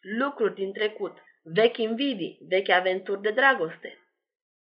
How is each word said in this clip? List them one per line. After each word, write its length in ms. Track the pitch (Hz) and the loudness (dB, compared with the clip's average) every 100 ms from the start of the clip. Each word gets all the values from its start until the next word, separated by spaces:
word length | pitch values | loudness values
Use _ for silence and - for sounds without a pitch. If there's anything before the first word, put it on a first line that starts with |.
lucruri 540 | 185 220 277 277 208 | -6 -2 -2 0 -2
din 180 | 190 196 | -2 -8
trecut, 440 | 202 - - 185 - _ _ | -2 -4 -2 -10 -10 _ _
vechi 340 | - 165 233 233 | -4 4 4 2
invidii, 600 | 220 226 277 220 160 - 156 | -4 0 -2 -2 -6 -10 -2
vechi 200 | 185 196 | 0 4
aventuri 520 | 185 185 190 190 196 | 2 2 -2 -4 -2
de 100 | 208 | -2
dragoste.” 680 | 220 269 262 165 - - - _ _ _ _ _ _ _ | 4 4 4 -2 -6 -18 -20 _ _ _ _ _ _ _